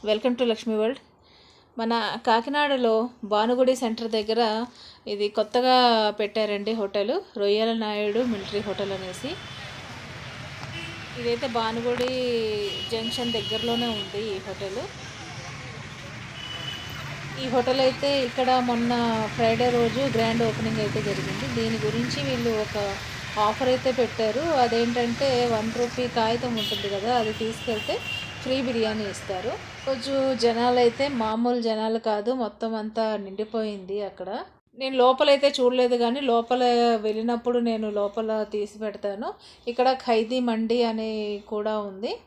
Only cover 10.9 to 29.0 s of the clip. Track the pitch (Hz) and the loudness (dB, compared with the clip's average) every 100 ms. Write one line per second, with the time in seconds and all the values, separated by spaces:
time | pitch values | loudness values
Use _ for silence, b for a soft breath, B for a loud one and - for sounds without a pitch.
10.9 | - - 240 240 233 269 233 226 226 233 | -12 -12 -4 -2 0 0 0 0 0 -2
11.9 | 240 247 254 247 233 220 208 202 180 - | 0 0 0 0 0 0 -2 -4 -6 -6
12.9 | 226 226 233 240 226 202 220 233 233 240 | -4 -4 -4 -2 -2 -4 -4 -2 -2 -2
13.9 | 214 196 202 220 190 - 185 202 202 370 | -4 -6 -6 -6 -6 -8 -10 -8 -8 -8
14.9 | - - - 330 - - - - - - | -12 -14 -14 -14 -12 -12 -12 -12 -14 -14
15.9 | - - - - - - - - - - | -14 -14 -14 -14 -12 -10 -8 -8 -10 -10
16.9 | - - - - - 262 247 247 262 262 | -10 -10 -10 -10 -6 0 2 4 6 4
17.9 | 262 285 277 247 240 254 254 247 240 233 | 4 2 2 2 2 4 4 4 2 2
18.9 | 240 233 226 214 - 226 226 247 240 233 | 2 2 0 -2 2 2 4 4 4 2
19.9 | 233 277 226 226 226 226 220 220 220 208 | 2 2 2 2 2 2 0 -2 0 0
20.9 | 214 208 196 196 196 262 233 226 226 214 | 0 -2 -2 -4 -4 -4 -2 0 0 0
21.9 | 226 240 269 277 247 233 220 214 214 202 | 0 -2 -2 -2 0 0 0 -2 -2 -4
22.9 | 196 - - - - 208 220 254 254 262 | -4 -8 -10 -8 0 0 2 2 2 2
23.9 | 247 226 - 220 220 330 294 240 226 233 | 2 0 2 0 0 2 4 4 4 2
24.9 | 240 240 233 277 247 240 220 220 240 240 | 0 0 0 2 2 2 2 0 0 -2
25.9 | - 247 233 220 240 247 226 208 202 202 | 0 -2 0 2 0 -2 -2 -2 -4 -2
26.9 | 196 214 247 214 214 226 226 - 214 214 | -2 0 0 0 -2 -4 -4 -4 -4 -2
27.9 | 403 - - - - 254 262 233 226 214 | -4 -4 -8 -8 -8 -2 0 0 0 0
28.9 | 214 | 0